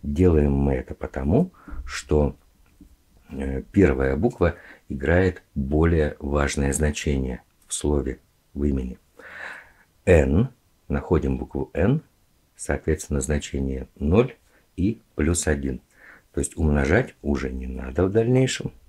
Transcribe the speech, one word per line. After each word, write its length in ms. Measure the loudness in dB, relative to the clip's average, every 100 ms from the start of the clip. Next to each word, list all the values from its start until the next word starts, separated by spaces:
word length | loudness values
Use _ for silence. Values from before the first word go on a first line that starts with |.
Делаем 500 | -6 4 6 6 4
мы 200 | 4 2
это 200 | 0 -6
потому, 580 | -12 -10 -6 0 2 0 -4 -14 -12
что, 500 | -10 -12 0 0 0 -4 _ _ _ _ -20 _ _ _ _
э, 320 | -10 -6 -6 -2
первая 460 | 4 4 4 0 0
буква 400 | -2 0 -2 -2 -18 -20 _
играет 540 | -6 2 4 2 -2 _
более 640 | -8 -2 2 2 2 0 -4
важное 540 | -4 0 0 0 -2
значение 720 | 0 -2 -2 -2 -2 -4 -8 _ _ _
в 60 |
слове, 440 | -6 -2 -2 -2 -10 _ _ _
в 100 | -4
имени. 340 | -2 -2 -6 -12 _ _ -20 -16 -16 -18 -20 _ _ _ 4
«Н», 420 | 4 6 2 0 _ _ _ _
находим 480 | -6 0 0 0 -4
букву 340 | -4 -8 -6
«Н», 280 | 0 0 0 -4 _ _ _ _ _
соответственно, 640 | -6 -4 -2 -4 -2 -4
значение 680 | -2 -4 -4 -6 -6 -6 -10 _
ноль 380 | 2 2 2 -4 _ _ _ -2
и 260 | -2 -2 _
плюс 320 | -2 0 0 0
один. 360 | -2 -2 -8 _ _ -20 -20 _
То 80 | -6
есть 160 | -6 0
умножать 580 | 2 2 2 2 0 -8
уже 300 | -4 -4 -4
не 140 | -8 -8
надо 400 | -10 -8 0 2
в 40 |
дальнейшем. 600 | 2 4 2 2 -2 -8 -12